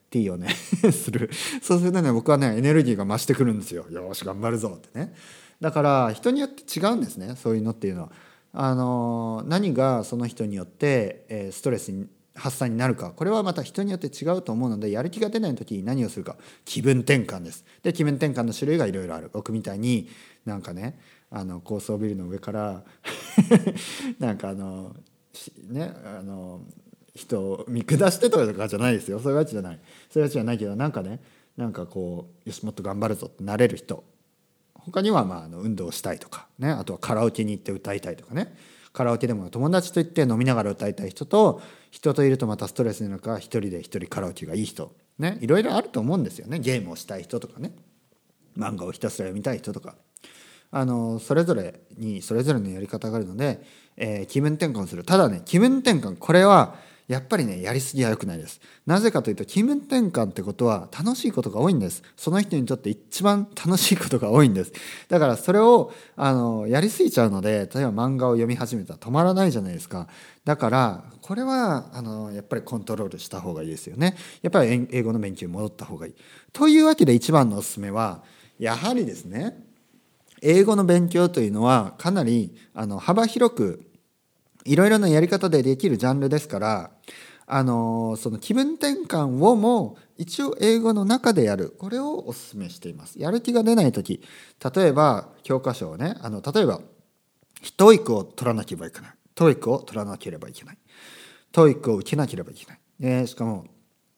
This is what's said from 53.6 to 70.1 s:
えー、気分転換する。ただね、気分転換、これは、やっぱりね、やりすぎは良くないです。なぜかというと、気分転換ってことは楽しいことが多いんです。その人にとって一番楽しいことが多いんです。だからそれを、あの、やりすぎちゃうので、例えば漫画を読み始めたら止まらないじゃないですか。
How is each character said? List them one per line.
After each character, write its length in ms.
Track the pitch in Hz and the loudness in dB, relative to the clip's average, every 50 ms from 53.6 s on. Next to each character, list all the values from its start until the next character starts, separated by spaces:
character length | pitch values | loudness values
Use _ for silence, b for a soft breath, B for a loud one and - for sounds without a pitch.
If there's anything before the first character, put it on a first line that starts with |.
| B B B B B B B - | B B B B B B B -8
え 260 | 113 110 104 101 98 | -6 -6 -6 -6 -6
ー、 20 | |
気 160 | - - 139 | -4 -2 0
分 120 | 147 151 156 | 0 0 0
転 200 | 151 180 156 117 | 0 -2 -2 -2
換 140 | 104 95 85 | -4 -6 -6
す 80 | - | -8
る。 80 | 87 87 | -8 -2
た 140 | - 185 190 | 2 4 6
だ 120 | 170 120 | 6 4
ね、 120 | 104 170 - | 2 -2 -4
気 140 | - - 175 | 0 4 4
分 200 | 226 254 269 262 | 6 6 4 4
転 200 | - 247 196 143 | 2 2 2 2
換、 180 | 110 98 90 - | 0 -2 -8 -6
こ 160 | - - 165 | 0 6 6
れ 100 | 180 190 | 8 10
は、 320 | 202 196 170 117 - B B B B B B B B | 10 10 8 8 6 B B B B B B B B
や 80 | 127 131 | -4 -4
っ 40 | 131 | -2
ぱ 120 | - 226 | -2 0
り 100 | 180 135 | 0 0
ね、 160 | 107 92 90 | -2 -4 -6
や 120 | 90 101 120 | -4 -4 -2
り 80 | 131 | -2
す 120 | 131 - - 135 | -4 -4 -2 0
ぎ 80 | 123 | 2
は 40 | 113 | 2
良 60 | 110 | 0
く 100 | - - | -2 -4
な 100 | 98 85 | -8 -8
い 20 | 82 | -8
で 100 | 78 - | -10 -14
す。 140 | - - b b b b b | -18 -20 b b b b b
な 160 | 143 170 202 | 2 2 4
ぜ 100 | 220 226 | 4 4
か 100 | - 147 | 2 2
と 80 | 117 113 | 0 -2
い 40 | 101 | -2
う 20 | |
と、 80 | - 98 | -4 -4
気 200 | - - 196 214 | -4 0 2 2
分 160 | 269 294 285 | 2 2 -2
転 320 | 285 - 269 254 226 180 | -2 -2 0 0 2 2
換 180 | - 123 110 95 | 0 0 -2 -2
っ 20 | |
て 100 | - - | -2 -6
こ 120 | 90 104 98 | -6 -6 -2
と 120 | - 123 | 0 2
は 220 | 117 107 92 87 - - - | 2 2 0 -4 -8 -10 -6
楽 200 | 160 226 254 254 | -4 -2 -2 -2
し 100 | - - | -2 -4
い 60 | - | -2
こ 80 | 135 | -2
と 80 | - 107 | -4 -4
が 100 | 95 104 | -2 0
多 100 | 139 190 | 2 2
い 40 | 185 | 2
ん 60 | 131 | 2
で 100 | 95 87 | 0 -2
す。 140 | - - - b b | -6 -8 -14 b b
そ 160 | b - 160 | b -4 -2
の 80 | 170 202 | 0 0
人 160 | 202 202 175 | 0 0 -2
に 100 | 143 123 | -2 -2
と 100 | 113 131 | -2 -4
っ 20 | 123 | -4
て 120 | - 104 | -4 -6
一 340 | - - _ - - - 185 | -6 -6 _ -12 -6 0 2
番 260 | 208 202 202 202 - - | 2 2 2 0 -4 -8
楽 240 | - - 165 185 180 | -6 -2 0 2 2
し 120 | - - | 4 2
い 60 | 196 - | 2 2
こ 100 | - - | 0 -2
と 100 | 131 117 | -2 0
が 120 | 117 104 | 2 4
多 120 | 113 147 147 | 6 8 8
い 40 | 123 | 6
ん 60 | 98 | 6
で 100 | 95 87 | 2 -2
す。 80 | - - B B B B B B B | -4 -8 B B B B B B B
だ 100 | 180 170 | 2 4
か 80 | 151 131 | 4 4
ら 80 | 113 | 2
そ 160 | - - - | 0 0 2
れ 80 | 190 208 | 4 6
を、 320 | 220 240 240 220 - B B B B B B | 8 8 8 8 6 B B B B B B
あ 160 | B 139 135 | B 0 2
の、 360 | 131 127 120 117 113 110 104 110 | 2 2 2 0 0 -2 0 2
や 120 | 123 143 | 2 4
り 100 | 180 220 | 2 2
す 140 | - - 370 | 2 2 2
ぎ 80 | - | 2
ち 80 | - 127 | 4 4
ゃ 80 | 117 107 | 4 4
う 20 | |
の 120 | 98 95 | 4 2
で、 280 | 92 107 107 104 98 87 - | 0 2 2 0 0 -2 -2
例 60 | 131 | -2
え 20 | 139 | 0
ば 80 | 123 | 0
漫 240 | 101 107 120 131 135 | 0 0 0 0 0
画 140 | 127 127 127 | 2 2 2
を 60 | 120 | 2
読 120 | 117 117 117 | 2 2 0
み 80 | 123 | 0
始 220 | 131 127 113 123 110 | -2 -4 -4 -4 -6
め 80 | 92 | -6
た 80 | - 78 | -8 -12
ら 60 | - | -12
止 120 | - 110 | -6 -2
ま 120 | 127 156 170 | 2 4 4
ら 100 | 185 185 | 4 4
な 120 | 190 196 | 4 2
い 60 | 175 | 2
じ 60 | 123 113 | 2 0
ゃ 40 | |
な 100 | 98 92 | -4 -4
い 20 | 87 | -6
で 60 | 80 | -10
す 80 | - - | -10 -10
か。 180 | - 90 85 B | -10 -10 -10 B